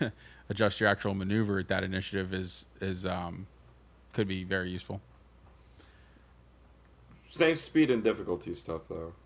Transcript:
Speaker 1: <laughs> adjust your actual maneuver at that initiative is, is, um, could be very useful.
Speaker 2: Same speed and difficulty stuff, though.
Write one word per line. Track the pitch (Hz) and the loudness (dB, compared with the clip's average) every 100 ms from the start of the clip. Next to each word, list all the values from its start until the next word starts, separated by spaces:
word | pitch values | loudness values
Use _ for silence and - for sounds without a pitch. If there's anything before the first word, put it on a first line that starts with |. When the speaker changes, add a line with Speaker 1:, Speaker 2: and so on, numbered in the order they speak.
| 127 - | -4 -4
Speaker 1:
<laughs> | - - - | -16 -14 -6
adjust | 101 107 - | 2 2 4
your | 110 | 4
actual | 101 104 | 4 2
maneuver | 98 95 107 104 95 | 0 0 2 2 0
at | 90 | 0
that | 95 | 0
initiative | 92 92 92 98 92 | 0 -2 -2 -4 -2
is, | 92 92 - - - | -4 -6 -8 -12 -8
is, | 95 90 | -6 -4
um, | 92 90 87 90 95 - - - - - - | -4 -4 -6 -8 -14 -18 -20 -20 -20 -20 -8
could | - 101 | -4 -2
be | 95 | -2
very | 90 95 90 | -2 -2 -2
useful. | 90 - 104 - - - - - - - - - - - - - - - - - - - - - - - | -4 -6 -10 -10 -20 -20 -20 -20 -20 -20 -20 -20 -20 -20 -20 -20 -20 -20 -20 -20 -20 -20 -20 -20 -20 -8
Speaker 2:
Same | - 165 160 | 2 4 4
speed | - 160 147 | 2 4 6
and | 120 | 6
difficulty | 107 - 98 87 - | 4 2 -2 -4 -4
stuff, | 85 - 82 - | -8 -6 -8 -6
though. | 82 82 - | -8 -10 -12